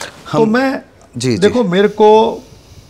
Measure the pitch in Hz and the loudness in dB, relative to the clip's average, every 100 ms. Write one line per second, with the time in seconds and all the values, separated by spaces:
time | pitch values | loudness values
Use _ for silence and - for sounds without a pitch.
0 | - - - - 220 240 269 277 - _ | -18 -18 -6 0 0 0 -2 -4 -12 _
1 | _ 120 127 107 202 247 196 180 208 208 | _ -6 -4 0 0 0 -2 0 0 2
2 | 214 220 226 - - - _ - | 4 4 2 -6 -16 -20 _ -20